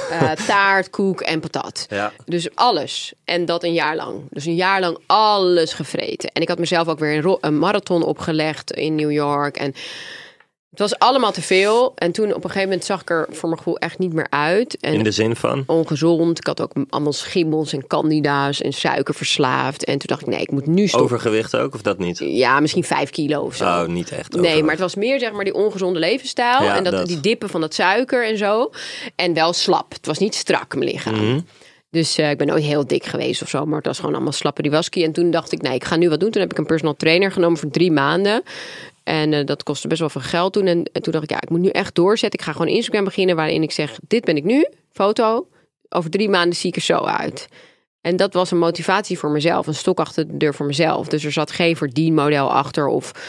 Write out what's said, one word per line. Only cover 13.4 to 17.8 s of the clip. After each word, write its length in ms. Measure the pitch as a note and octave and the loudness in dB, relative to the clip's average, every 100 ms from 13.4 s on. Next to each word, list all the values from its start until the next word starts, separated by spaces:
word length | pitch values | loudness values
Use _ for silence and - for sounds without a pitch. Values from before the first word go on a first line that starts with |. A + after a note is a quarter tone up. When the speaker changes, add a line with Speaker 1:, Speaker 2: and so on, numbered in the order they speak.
| E3+ | -4
Speaker 1:
mijn 120 | E3 | -2
gevoel 180 | - - | -4 -4
echt 200 | E3 - | -4 -4
niet 140 | F#3 | -2
meer 140 | D#3+ - | -2 0
uit. 460 | C#3 D3+ G3 B3 - | 0 2 2 0 -4
En 120 | - | -2
Speaker 2:
In 80 | G#2 | 2
de 60 | G#2+ | 2
zin 260 | G2+ A2 A#2 | 2 0 0
van? 260 | A#2+ C3+ C3+ | 0 -2 2
Speaker 1:
ongezond. 720 | E3 D#3+ D3 E3 E3 E3+ E3 | 2 2 2 2 4 2 0
Ik 80 | - | -4
had 140 | C#3+ | -4
ook 140 | - | -4
m-, 100 | - C#3 | -4 -4
allemaal 220 | - D3 | -2 -2
schimmels 600 | C#3+ - F#3+ D#3+ D#3 D3+ | -2 -2 0 2 0 -2
en 140 | D3 | -6